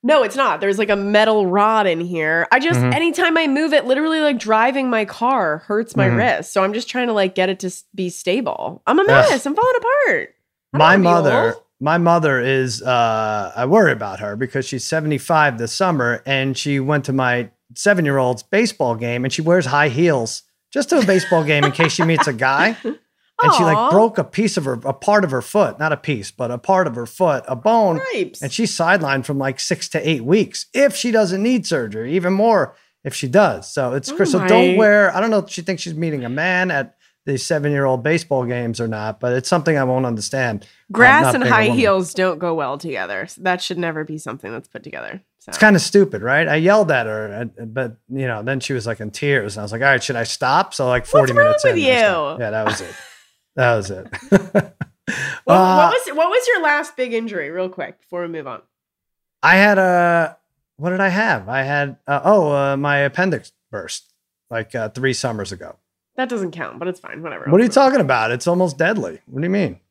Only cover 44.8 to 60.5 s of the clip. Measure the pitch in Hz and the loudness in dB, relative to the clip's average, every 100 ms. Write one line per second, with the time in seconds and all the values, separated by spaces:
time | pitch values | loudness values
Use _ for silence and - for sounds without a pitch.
44.8 | - 65 55 190 _ _ - - 214 190 | -16 -14 -14 -16 _ _ -16 2 4 4
45.8 | - 202 196 104 113 143 160 151 170 214 | 4 2 2 0 -2 0 0 0 2 2
46.8 | 180 135 113 107 107 101 120 - 117 117 | 2 0 -2 -6 -8 -10 -12 -12 -12 -8
47.8 | 123 113 _ 135 131 110 113 135 - 131 | -8 -10 _ -8 -6 -6 -6 -6 -4 -6
48.8 | 110 110 107 - 143 139 104 101 104 113 | -6 -8 -10 -6 0 0 -2 -8 -8 -2
49.8 | 139 131 - 120 113 - 127 151 190 - | 2 2 0 -6 -6 -4 0 0 0 -2
50.8 | 131 123 - 605 127 123 587 605 571 359 | -2 -2 2 4 4 4 4 4 2 2
51.8 | 277 247 214 175 143 156 110 110 110 - | 2 2 2 0 -4 -6 -4 -2 -4 -4
52.8 | 87 - - - _ _ _ - 123 117 | -10 -16 -20 -20 _ _ _ 0 2 2
53.8 | 95 95 - - - 202 - - - _ | -2 -10 -12 -16 2 2 2 -4 -4 _
54.8 | - _ - - - - - 185 185 185 | -16 _ -12 -8 -8 -8 2 4 6 6
55.8 | 339 494 508 285 339 453 494 440 311 294 | 4 2 -2 -2 2 2 0 0 2 0
56.8 | 302 - 254 233 226 196 143 170 185 185 | -4 -8 -4 -4 -6 -8 -8 -6 -8 -6
57.8 | 143 - _ 175 170 165 135 117 _ _ | -12 -12 _ -10 -8 -10 -12 -14 _ _
58.8 | _ _ _ _ _ _ 151 185 208 196 | _ _ _ _ _ _ 4 6 6 4
59.8 | 185 180 175 170 160 - _ | 4 4 4 2 0 -6 _